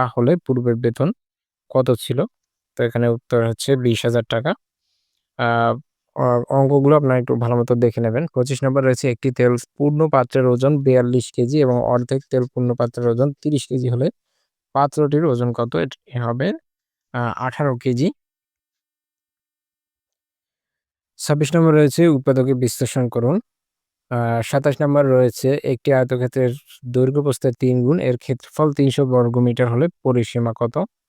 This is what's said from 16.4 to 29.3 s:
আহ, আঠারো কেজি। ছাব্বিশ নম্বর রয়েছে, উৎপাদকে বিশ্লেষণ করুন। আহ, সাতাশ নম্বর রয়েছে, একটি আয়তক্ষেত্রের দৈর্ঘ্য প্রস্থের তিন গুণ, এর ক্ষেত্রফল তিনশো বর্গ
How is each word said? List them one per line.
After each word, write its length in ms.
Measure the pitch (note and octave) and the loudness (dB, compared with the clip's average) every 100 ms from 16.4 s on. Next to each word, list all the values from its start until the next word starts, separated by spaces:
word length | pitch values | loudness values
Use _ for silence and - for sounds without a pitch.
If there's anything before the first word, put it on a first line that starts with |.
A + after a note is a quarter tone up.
| D3+ D#4+ _ _ _ _ _ | -2 -4 _ _ _ _ _
আহ, 180 | B2+ A#2+ - | -6 -6 -4
আঠারো 360 | B2+ - C#3+ B2 | -6 -4 -4 -2
কেজি। 300 | C3+ A#2+ E3+ - _ _ _ _ _ _ _ _ _ _ _ _ _ _ _ _ _ _ _ _ _ _ _ _ _ _ _ _ _ - | -2 -2 -2 -4 _ _ _ _ _ _ _ _ _ _ _ _ _ _ _ _ _ _ _ _ _ _ _ _ _ _ _ _ _ -10
ছাব্বিশ 300 | - D3 D3 | -4 -2 0
নম্বর 220 | E3+ E3 | 2 4
রয়েছে, 280 | D3+ D3 D3 E3+ | 6 4 4 4
উৎপাদকে 460 | C#3+ C3+ C3 B2+ | 4 2 2 2
বিশ্লেষণ 520 | B2+ B2+ - B2 C#3 B2 | 0 -2 -2 -4 -2 -2
করুন। 260 | A#2+ A#2+ F3+ - _ _ _ _ _ - | 0 0 0 -4 _ _ _ _ _ -8
আহ, 280 | B2 A#2 A#2 | -4 -2 -2
সাতাশ 340 | A2+ C#3 D3 C3 | -2 -2 0 0
নম্বর 240 | D3 C#3+ C#3 | 0 2 4
রয়েছে, 420 | B2+ B2+ - C3 C#3+ | 4 2 0 -2 -2
একটি 260 | - B2 - | -2 -4 0
আয়তক্ষেত্রের 600 | C3 B2+ B2+ B2+ C3 B2+ C3+ _ - B2+ | 0 2 -2 -2 0 -2 -2 _ -20 -6
দৈর্ঘ্য 360 | B2+ C3 C#3+ | 0 0 0
প্রস্থের 320 | C#3+ B2 C3 | -2 -2 -2
তিন 220 | A#2+ B2+ B2 | 0 0 2
গুণ, 160 | B2 F3 | 2 0
এর 160 | B2+ B2 | 0 -2
ক্ষেত্রফল 500 | - B2+ - - D#3 | -4 -8 -8 -2 0
তিনশো 300 | C#3+ C#3 C3 C3+ | 2 0 2 2
বর্গ 300 | B2+ A#2+ | 2 2